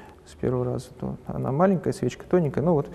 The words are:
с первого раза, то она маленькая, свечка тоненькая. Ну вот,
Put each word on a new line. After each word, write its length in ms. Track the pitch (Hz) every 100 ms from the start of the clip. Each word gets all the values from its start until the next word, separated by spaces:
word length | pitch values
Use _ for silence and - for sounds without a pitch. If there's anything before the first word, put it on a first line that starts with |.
| - - -
с 80 |
первого 320 | - 120 127 123
раза, 220 | 123 - -
то 180 | 131 135 -
она 240 | - 127
маленькая, 420 | 139 190 180 -
свечка 320 | - 127 - -
тоненькая. 360 | 180 147 -
Ну 100 | 165
вот, 140 | 151 -